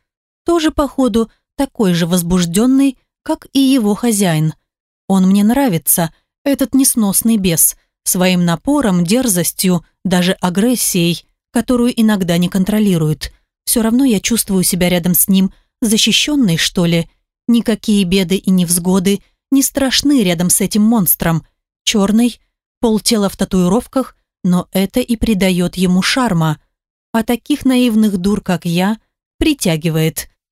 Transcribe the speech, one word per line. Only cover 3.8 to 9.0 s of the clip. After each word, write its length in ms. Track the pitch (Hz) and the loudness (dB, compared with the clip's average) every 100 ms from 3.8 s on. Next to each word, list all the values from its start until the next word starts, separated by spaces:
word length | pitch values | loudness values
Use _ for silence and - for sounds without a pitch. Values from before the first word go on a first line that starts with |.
| 208 | 0
хозяин. 600 | 208 240 208 196 156 156 - _ _ _ _ - | 0 -2 0 0 0 -2 -4 _ _ _ _ -2
Он 180 | 190 185 | 2 2
мне 180 | 196 | 2
нравится, 680 | 208 262 277 165 - - 165 - _ _ | 2 2 0 -2 -2 -2 -4 -8 _ _
этот 300 | 277 277 262 | -4 -2 0
несносный 640 | 269 269 240 202 185 226 226 | 0 0 0 -2 0 0 0
бес, 400 | 185 160 - - _ _ | 0 0 -2 -6 _ _
своим 400 | - 185 185 180 | -6 0 0 2
напором, 600 | 175 165 - 294 247 180 | 0 -2 -2 0 0 0